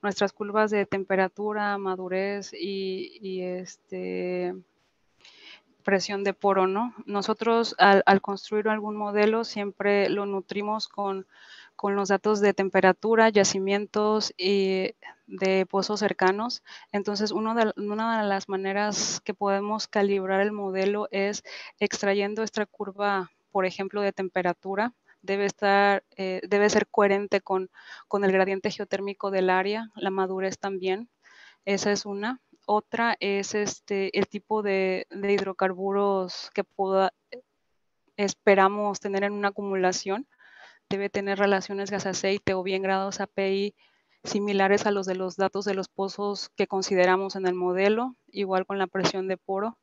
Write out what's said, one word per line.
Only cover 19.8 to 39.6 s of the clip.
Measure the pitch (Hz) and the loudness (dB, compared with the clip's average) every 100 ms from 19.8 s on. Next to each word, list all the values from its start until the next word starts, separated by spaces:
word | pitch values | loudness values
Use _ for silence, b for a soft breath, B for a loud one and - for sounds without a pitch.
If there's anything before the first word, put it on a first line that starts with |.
| - | -2
calibrar | 214 202 196 185 190 | 0 2 0 0 2
el | 208 | 0
modelo | 208 196 190 190 208 208 | -2 -4 0 0 0 -4
es | 196 196 214 B B B B | -2 -2 -4 B B B B
extrayendo | 208 - 202 202 202 214 | -4 0 0 0 0 -2
esta | 220 - 208 | -4 -4 -6
curva, | _ 202 196 202 196 180 _ _ | _ -10 -4 -2 -2 -4 _ _
por | 202 185 | -2 -2
ejemplo, | - 190 202 | -2 -6 -2
de | 202 | -2
temperatura. | - 190 185 180 175 190 196 233 _ _ b | -2 -4 0 0 -2 -4 -2 -2 _ _ b
Debe | 185 196 202 | -6 -2 -2
estar, | - 202 202 202 196 _ - | 0 4 6 6 4 _ -8
eh, | 190 185 185 | -6 -4 0
debe | 202 208 | 4 6
ser | 214 208 | 4 2
coherente | - 202 196 202 196 | 4 4 4 2 -2
con, | - 190 185 B B B B | 0 -2 -2 B B B B
con | 202 | 0
el | 196 | 4
gradiente | 190 190 196 214 | 4 2 0 -4
geotérmico | - 202 190 202 196 196 | -6 -6 -4 -6 -6 -4
del | 196 185 | 0 2
área, | 185 190 214 226 - | 2 0 -4 -8 -6
la | 190 | -4
madurez | 190 185 185 190 - | -2 -2 -2 -4 -4
también. | 196 196 185 190 240 _ B B B B - | -8 -4 -4 -4 -6 _ B B B B -4
Esa | 196 208 | 0 0
es | 202 202 | 0 -2
una. | 202 214 254 _ _ - | -6 -6 -8 _ _ -2
Otra | 208 - 233 233 - | -2 0 -2 0 0
es, | 196 202 196 214 | -2 -2 -2 -2
este, | 208 - - 196 196 - | -4 -6 -6 -2 -2 -2
el | 196 | -2
tipo | 208 _ 214 | -4 _ -2
de, | 202 190 190 185 - | 0 0 0 -2 -6
de | 196 202 | -6 0
hidrocarburos | 202 190 185 190 180 196 196 202 196 185 - - | 0 0 0 -2 0 -2 0 2 0 -2 -8 -8
que | - | -6
pueda, | 190 - 190 190 190 _ _ 247 _ _ _ _ _ _ _ - | -6 -2 0 2 2 _ _ -20 _ _ _ _ _ _ _ -4
esperamos | 202 - - 196 190 208 208 190 | -4 0 4 6 6 4 -4 -4
tener | 208 196 | -4 -2
en | 202 | -2
una | 208 202 | -2 -4
acumulación. | 196 | -4